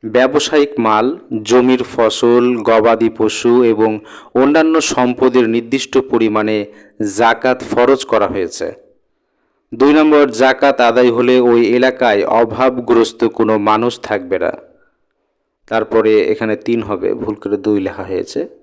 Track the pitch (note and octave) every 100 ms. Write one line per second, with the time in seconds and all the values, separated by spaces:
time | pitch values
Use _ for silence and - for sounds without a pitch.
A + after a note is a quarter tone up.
0 | A2+ A2+ C3 D3 - D3+ C#3+ - A2+ G#2+
1 | A#2+ E3+ - A2+ G#2 B2 B2 B2+ B2 -
2 | A2 - A#2+ A#2+ B2 B2 G#2+ A2+ A2+ A2
3 | A2+ A2+ G#2+ - A#2+ B2 A#2+ G#2+ A2 A2
4 | - - - B2 C3+ D3+ D#3+ D#3+ D3+ -
5 | B2 B2 B2+ B2+ A2+ A#2 A#2 C3+ - C3+
6 | C3 A#2 A2 G#2+ G#2+ G#2+ G2+ - - _
7 | G#2 G2 A2+ A2+ B2+ B2+ - - B2 C3+
8 | - A2 G2 F#2 E2+ - E2+ - _ _
9 | _ _ _ _ _ _ _ A2+ C#3 D3+
10 | D3+ D3 C#3+ A2+ C3 C3 C#3 C3 A#2 A#2
11 | B2+ A#2 B2 B2+ A#2+ A#2 A2+ B2 B2+ B2+
12 | A#2+ G2+ - A2+ A#2 A2+ C3 B2+ A#2 A#2
13 | A2 - A2+ - A2 A2 G#2 G#2+ A#2+ A#2+
14 | - G#2 F2 F2+ E2+ - - _ _ _
15 | _ _ _ _ _ _ _ A2+ A2 A2+
16 | A2 G#2+ D2+ G#2+ A2 G#2 - A#2 G#2 G2
17 | F#2 G2 G#2 G#2 G2+ G2+ G#2+ G#2 F#2+ -
18 | F2+ F#2 - - E3 -